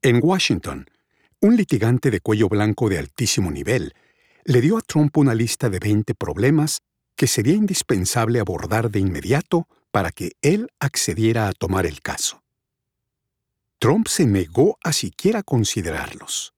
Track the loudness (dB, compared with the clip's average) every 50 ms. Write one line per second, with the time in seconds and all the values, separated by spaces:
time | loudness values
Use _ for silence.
0 | 4 4 4 4 4 2 2 2 2 0 0 -2 -2 -8 -14 -14 -16 _ _ _
1 | _ _ _ _ _ _ _ _ 4 4 4 4 4 2 0 2 2 2 2 2
2 | 2 0 0 0 _ 0 2 2 2 2 2 2 0 0 0 0 0 0 0 -2
3 | -4 -8 _ -4 -2 -2 0 -2 -2 -2 -4 -6 -2 -2 -2 -2 -2 -6 -12 _
4 | _ _ _ _ _ _ _ _ _ 2 2 4 4 4 0 0 -4 -2 0 0
5 | 0 2 _ 2 2 2 2 0 -2 -2 -4 -4 -4 -4 -4 -2 -2 0 0 0
6 | 0 -2 -6 _ -6 -8 -4 0 2 2 4 2 2 0 -4 -8 _ _ _ _
7 | _ _ _ -2 0 0 0 0 2 2 2 2 2 0 -2 -4 -2 0 0 0
8 | 0 -2 -2 -2 0 0 0 0 -2 -2 -4 -6 -4 -4 -2 -2 -2 0 0 0
9 | 0 0 -2 -4 -2 -2 -2 -2 0 _ -2 -2 -2 _ _ _ _ _ _ -2
10 | -2 -2 -6 -8 -10 -12 -10 _ 2 2 2 2 -2 -6 _ _ -6 -4 -4 -2
11 | -4 -4 -2 0 0 0 2 2 -2 -2 -4 _ -4 -2 -2 -2 -2 -2 -6 -8
12 | _ -10 -8 -6 -6 -8 -8 _ _ _ _ _ _ _ _ _ _ _ _ _
13 | _ _ _ _ _ _ _ _ _ _ _ _ _ _ _ _ 0 2 2 2
14 | 0 -2 0 0 2 2 2 2 0 -2 2 2 2 2 2 _ _ -4 -2 -2
15 | -4 -6 -10 -2 0 0 0 0 -4 -2 -2 0 0 0 -2 -4 -6 -6 -6 -6
16 | -8 -10 -12 -16 -12 -10 -10 -10 -10 -12 _